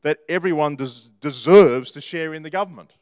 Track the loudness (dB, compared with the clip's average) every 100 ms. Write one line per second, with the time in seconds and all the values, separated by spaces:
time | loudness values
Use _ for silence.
0 | -6 -6 -6 -6 -4 -2 -4 -4 -12 -14
1 | _ _ -12 -6 6 8 8 4 -8 -16
2 | -14 -12 -10 -12 -12 -10 -10 -12 -20 _